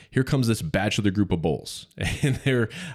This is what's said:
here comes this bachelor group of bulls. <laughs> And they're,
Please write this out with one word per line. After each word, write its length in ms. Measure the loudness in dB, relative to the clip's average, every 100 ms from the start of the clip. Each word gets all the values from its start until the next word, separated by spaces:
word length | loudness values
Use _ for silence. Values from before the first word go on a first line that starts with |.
| -6
here 140 | -4 0
comes 240 | 0 2
this 120 | 0
bachelor 500 | -2 -2 -2 4 4
group 200 | 4 2
of 100 | 2
bulls. 460 | 0 -2 -6 -16 -16
<laughs> 300 | -4 -4 0
And 140 | 0 0
they're, 240 | 0 0 0 -4 -14